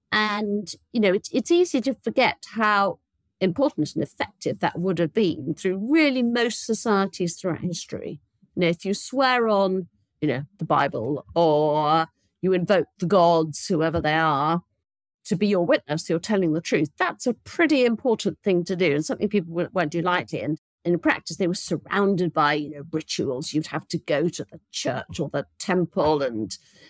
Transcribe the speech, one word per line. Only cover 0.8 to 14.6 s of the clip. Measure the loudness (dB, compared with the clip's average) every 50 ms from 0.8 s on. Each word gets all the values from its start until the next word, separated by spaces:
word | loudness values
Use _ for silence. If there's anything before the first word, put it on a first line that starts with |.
| _ _ -2
you | 2
know, | 4 4 4
it's, | 2 0 -2 -4
it's | -2 0 2
easy | 4 4 4 2 0 -2 0
to | -2 -4
forget | -4 -4 -4 0 2 2 2 0 -2 -10 -10 -4
how | 0 0 2 2 2 2 0 -2 -6 _ _ _ _ _ _ _ -2
important | -2 0 2 2 0 0 0 0 -4 -4 -4
and | -4 -6
effective | -6 -6 -8 -8 -8 -8 -8 -6 -6 -4 -2
that | -2 -2 -2 -2
would | -2 -2 0 0
have | 0 0 0
been | 0 0 0 0 -2 -4 -6 -6
through | -4 -2 -4 -2 -2 -2 0
really | 2 4 4 4 2 2 0
most | 0 0 0 0 -2 -2 -4 -4
societies | -4 -4 -2 0 0 2 2 0 0 -2 -4 -4 -4 -4
throughout | -4 -4 -4 -4 -4
history. | -4 -6 -6 -6 -8 -10 -10 -10 -10 -10 -12 -12 _ _ _ _ _ _ -4
You | 0 0
know, | 0
if | 0 0 -2
you | -4 -4
swear | -4 -6 -6 -2 0 2 2 2 2 2 2
on, | 2 2 2 2 0 -2 -4 -6 _ _ _ _ _ _
you | -2 -2
know, | -2 -2 -4 -8 _ -8
the | -4
Bible, | 0 2 2 2 0 -2 -4 -4 -4 -4 -6 -6 -4 0
or | 2 4 4 6 4 4 4 2 2 2 4 4 2 2 0 _ _ _ _ _ _ -2
you | 0 0
invoke | 2 2 4 4 2 2 0 _ -6
the | -2
gods, | 2 4 6 6 6 6 4 2 0 -4 -6 -4
whoever | -2 0 0 0 0 0 0
they | 0 2 2
are, | 2 4 4 2 2 2 2 0 0